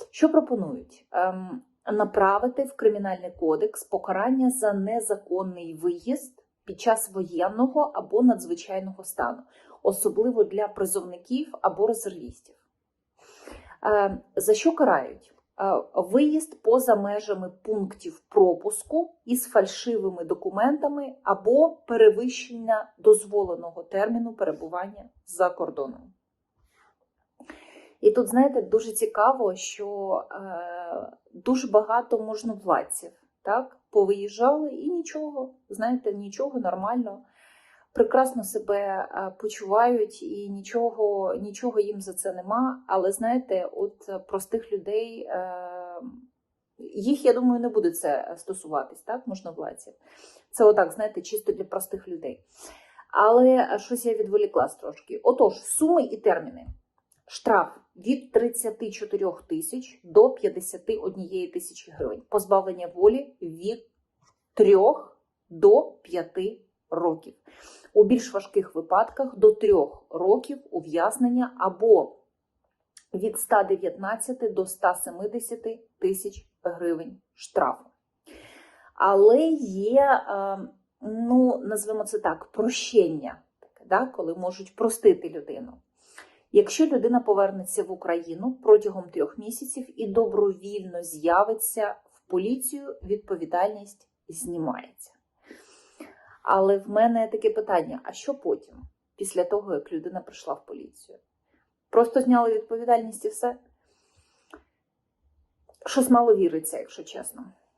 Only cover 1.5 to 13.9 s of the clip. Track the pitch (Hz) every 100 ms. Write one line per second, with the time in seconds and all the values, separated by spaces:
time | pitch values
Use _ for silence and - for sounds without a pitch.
1.5 | - _ _ - 208 202 208 190 202 247
2.5 | 247 262 - 220 208 196 180 180 - 160
3.5 | 156 214 - - 190 190 185 226 262 254
4.5 | 247 214 202 196 233 220 202 - 180 190
5.5 | 175 170 156 175 170 240 294 - _ _
6.5 | _ - - 240 226 208 190 170 175 185
7.5 | 220 262 302 294 196 - 214 247 196 165
8.5 | 170 - 190 190 190 - - 120 - -
9.5 | _ _ - 202 190 208 - 240 233 208
10.5 | 196 208 208 190 196 180 175 - 254 311
11.5 | - 190 190 220 220 208 175 120 - _
12.5 | _ _ _ _ _ _ _ _ - -
13.5 | - - - -